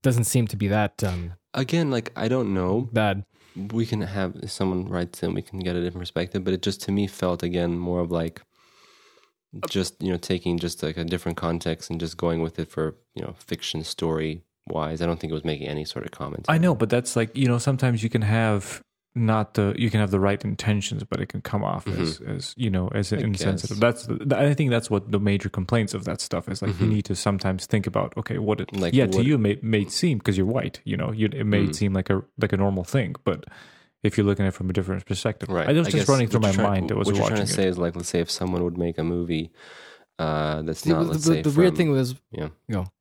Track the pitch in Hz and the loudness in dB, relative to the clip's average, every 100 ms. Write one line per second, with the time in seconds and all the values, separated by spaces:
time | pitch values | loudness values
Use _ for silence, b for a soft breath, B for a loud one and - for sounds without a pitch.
0 | 135 120 110 127 110 101 101 104 104 - | 4 2 2 2 0 -2 0 2 0 0
1 | 101 90 87 90 _ 127 131 170 156 123 | -2 -2 -6 -12 _ -6 0 0 2 0
2 | 117 - 110 131 107 95 90 104 113 113 | -4 -4 0 0 0 0 2 0 0 2
3 | 107 98 - b b - 101 110 113 107 | 2 0 -6 b b -12 -4 -2 -2 -2
4 | 95 98 92 - - - 95 90 90 90 | -4 -2 -4 -4 -12 -2 -2 0 -2 -4
5 | 87 - 87 95 - 95 90 87 90 90 | -6 -4 -4 -4 -6 -8 -4 -2 -4 -6
6 | 90 - 90 101 92 92 101 95 - 98 | -6 -4 -4 -4 -2 -2 -2 -4 -2 0
7 | 101 - 92 85 90 87 87 85 87 87 | -2 -2 -2 0 -2 -2 -2 -2 -2 -2
8 | 85 85 82 - _ b b b b b | 0 -2 -4 -8 _ b b b b b
9 | b b b _ _ 101 87 98 92 _ | b b b _ _ -10 -4 -2 -4 _
10 | 95 87 - 90 90 85 85 - 78 78 | -2 -2 -2 -2 0 -2 -2 -4 -6 -4
11 | 85 87 87 82 85 82 82 82 - 85 | -4 -2 -4 -4 -2 -2 -2 -4 -6 -6
12 | 82 80 85 82 80 82 80 - 78 - | -6 -2 -2 0 -2 -4 -8 -4 -4 -6
13 | _ - - - - 87 - 80 78 - | _ -10 -10 -12 -10 -8 -6 -8 -8 -4
14 | 82 80 80 85 _ _ - 80 76 80 | -2 0 -2 -6 _ _ -8 -4 -4 -2
15 | 85 80 80 80 82 76 71 76 76 - | -2 2 2 2 0 -2 -2 -4 -4 -6
16 | - - 71 - - 160 175 120 107 120 | -8 -8 -8 -4 2 4 4 4 2 2
17 | 123 120 113 - 127 120 139 131 127 117 | 2 -2 -2 2 2 4 2 2 2 2
18 | 113 117 107 110 110 104 - - _ _ | 0 0 2 4 4 2 -2 -14 _ _
19 | _ 123 113 107 107 - 101 - 117 107 | _ 0 2 2 2 2 2 2 2 2
20 | 101 98 98 101 104 98 107 104 98 107 | 2 4 2 2 -2 -2 0 0 0 -6
21 | - - 95 101 - 104 101 92 101 90 | -4 -4 -4 -6 -4 -2 -2 -4 -4 -2
22 | 82 78 - 98 - - 117 95 90 104 | -2 -4 -8 -8 -8 -4 -2 0 0 -2
23 | 98 104 110 95 101 95 - 101 117 117 | -2 -2 0 0 0 -2 -4 2 2 2
24 | - - 143 117 143 147 143 117 - 101 | -6 -4 0 2 4 4 2 2 2 -2
25 | 98 104 101 101 95 - 90 117 104 104 | 0 0 2 0 -2 -4 0 2 2 -4
26 | 90 85 - - - 95 98 92 98 107 | -6 -6 -4 -6 -6 -4 -4 0 2 2
27 | - 95 - 98 98 95 - 107 95 104 | 0 -2 0 0 0 -2 0 0 2 0
28 | - - - 110 107 104 92 98 87 123 | -2 -4 -6 -2 0 0 -2 -2 4 4
29 | 120 95 127 143 104 104 113 110 98 - | 4 4 4 4 4 2 2 0 0 0
30 | 180 117 - 95 95 123 - - - 98 | 2 2 0 2 2 0 -2 -8 -6 -4
31 | - 110 110 139 107 104 98 78 104 95 | -2 0 0 0 2 4 2 2 0 0
32 | 90 98 - - 104 95 101 190 90 139 | 2 0 0 -2 2 4 2 2 0 0
33 | 104 - - - - B B B B B | 0 -2 -2 -2 -8 B B B B B
34 | 104 - 101 98 98 - 92 92 92 95 | 0 2 2 4 0 0 -2 -2 -2 -6
35 | - 95 113 - - 90 82 151 170 151 | -4 -2 -2 -4 -4 -2 4 4 4 2
36 | 135 135 113 117 107 95 101 95 87 107 | 4 4 4 4 4 4 2 2 0 0
37 | 101 101 104 107 101 - 95 87 85 85 | 2 2 2 2 0 2 2 2 -2 -2
38 | 87 87 85 - 92 90 87 87 85 80 | -2 -2 -2 -2 -2 0 -2 0 -2 -2
39 | 82 87 87 80 82 B B B B B | -2 -2 -2 -2 -4 B B B B B
40 | B - 78 78 76 156 156 160 156 160 | B -6 -2 0 -2 -2 -4 -4 0 2
41 | 165 160 156 156 156 143 180 156 165 135 | 2 2 2 2 2 4 4 4 2 2
42 | 123 131 _ - 156 - - 104 92 _ | 0 -4 _ -10 -8 -10 -4 -4 -4 _